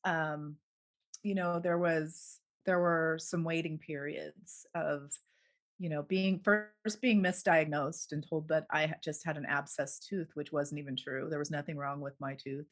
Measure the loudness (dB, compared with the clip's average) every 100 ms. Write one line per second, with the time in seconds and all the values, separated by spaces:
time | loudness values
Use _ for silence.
0 | 0 0 0 -2 -8 -12 _ _ _ _
1 | _ -8 -2 0 2 2 2 4 4 2
2 | 0 -4 -6 -8 _ _ 0 4 4 4
3 | 2 0 -2 -2 0 0 0 -4 -6 -8
4 | -6 -6 -8 -12 -10 -10 -6 -2 0 -2
5 | -4 -10 _ _ _ _ _ -8 -2 -2
6 | 0 2 2 4 4 4 2 _ -6 0
7 | 4 6 6 4 4 6 6 2 0 -4
8 | -6 -6 -2 -2 0 0 2 0 0 -2
9 | -6 -6 -4 -4 -2 -2 0 -4 -4 -6
10 | -6 -6 -4 -6 -2 -2 -2 -4 -6 -6
11 | -4 -4 -4 -4 -2 -4 -4 -6 -4 -6
12 | -8 -6 -6 -6 -6 -8 -8